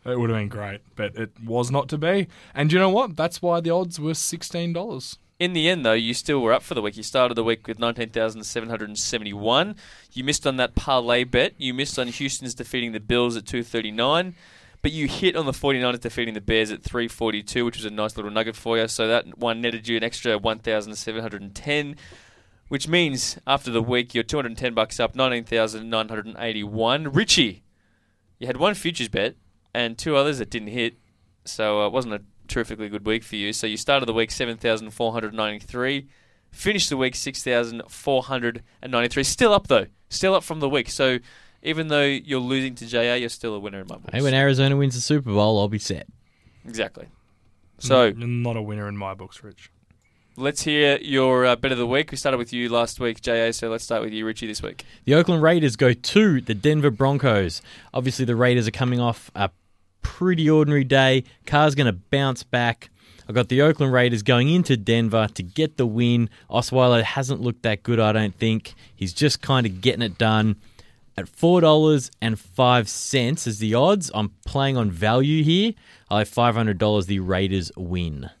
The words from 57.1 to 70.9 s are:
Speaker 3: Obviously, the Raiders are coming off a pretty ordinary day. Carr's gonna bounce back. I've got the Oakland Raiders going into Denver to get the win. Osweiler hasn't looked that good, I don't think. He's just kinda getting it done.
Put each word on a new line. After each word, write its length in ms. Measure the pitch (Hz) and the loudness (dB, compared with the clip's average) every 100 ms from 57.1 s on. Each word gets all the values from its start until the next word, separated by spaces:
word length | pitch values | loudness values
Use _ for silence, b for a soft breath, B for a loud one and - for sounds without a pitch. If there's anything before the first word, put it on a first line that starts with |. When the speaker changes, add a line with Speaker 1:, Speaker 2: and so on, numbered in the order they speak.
| 143 131 104 90 - B B B | 2 2 2 0 -4 B B B
Speaker 3:
Obviously, 300 | 127 127 123 | -4 -4 -2
the 120 | 123 117 | -2 2
Raiders 300 | 123 123 110 | 4 4 0
are 40 | |
coming 280 | - 123 123 | -2 -2 0
off 300 | 120 113 - | 0 -2 -10
a 160 | - 98 _ _ _ _ _ | -4 -4 _ _ _ _ _
pretty 480 | - - 180 175 151 | -10 0 2 4 6
ordinary 320 | 156 147 147 | 6 6 4
day. 380 | 131 135 135 131 b b - | 4 4 6 4 b b 0
Carr's 300 | 147 151 139 | 4 4 4
gonna 160 | 127 | 0
bounce 500 | 90 _ 139 135 123 | 0 _ 0 0 -4
back. 480 | - 120 120 117 - b b b b | -4 0 0 -2 -12 b b b b
I've 80 | 110 | 0
got 120 | 113 | 2
the 140 | 127 | 4
Oakland 300 | 151 156 139 | 4 4 2
Raiders 320 | 127 123 117 | 4 4 2
going 240 | 104 120 135 | 4 4 6
into 280 | 180 - 127 | 4 4 2
Denver 520 | 98 117 117 113 107 | 2 2 4 2 0
to 80 | - | -4
get 320 | 90 - 156 - | -8 -2 -2 0
the 100 | 120 | -2
win. 420 | 110 120 120 117 b b | 2 2 2 0 b b
Osweiler 520 | 110 - 127 127 120 | -2 0 4 6 4
hasn't 360 | 107 - 131 117 | 2 -4 -4 -2
looked 220 | 120 117 | -4 -2
that 220 | 117 104 | -2 -2
good, 160 | - 117 | 0 2
I 100 | 107 | 4
don't 240 | 110 107 | 2 0
think. 400 | - 113 110 - b b b | 0 0 0 -4 b b b
He's 160 | 95 | -6
just 300 | - 147 - | 0 0 0
kinda 260 | - 131 117 | 0 2 2
getting 340 | 92 110 110 | 0 0 0
it 160 | 117 87 | -4 0
done. 380 | 110 110 107 101 b b b | 2 4 2 0 b b b